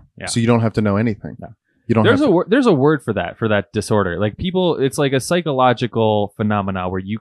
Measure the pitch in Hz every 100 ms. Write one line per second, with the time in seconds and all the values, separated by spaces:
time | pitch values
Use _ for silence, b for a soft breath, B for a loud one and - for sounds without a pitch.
0 | - - 92 120 117 120 113 113 107 98
1 | 117 101 71 - 87 - _ _ - 113
2 | 185 269 294 175 170 254 240 143 143 156
3 | - 98 85 - 113 104 - 110 - 107
4 | 92 85 104 - 180 180 180 135 135 -
5 | 139 135 - 180 160 131 127 117 120 117
6 | 107 104 101 - 107 104 98 95 90 95
7 | 98 110